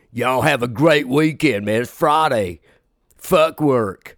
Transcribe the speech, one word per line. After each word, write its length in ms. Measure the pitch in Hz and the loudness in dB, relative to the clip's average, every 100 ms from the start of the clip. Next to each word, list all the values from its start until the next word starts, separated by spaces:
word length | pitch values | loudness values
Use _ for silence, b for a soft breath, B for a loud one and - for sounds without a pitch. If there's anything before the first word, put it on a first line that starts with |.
| b | b
y'all 300 | 113 120 127 | -6 -2 0
have 220 | 156 139 | 0 0
a 40 | 123 | -4
great 400 | 113 165 151 131 | 0 2 2 0
weekend, 580 | 139 160 151 151 104 104 | 0 0 0 -2 -2 -2
man. 180 | 110 | -2
It's 80 | 120 | -4
Friday. 720 | - 160 151 156 120 92 85 b b b _ _ _ | -2 0 2 2 0 -2 -8 b b b _ _ _
Fuck 440 | - 180 160 160 | -2 2 2 0
work. 560 | 151 127 104 90 - | 0 0 -2 -6 -18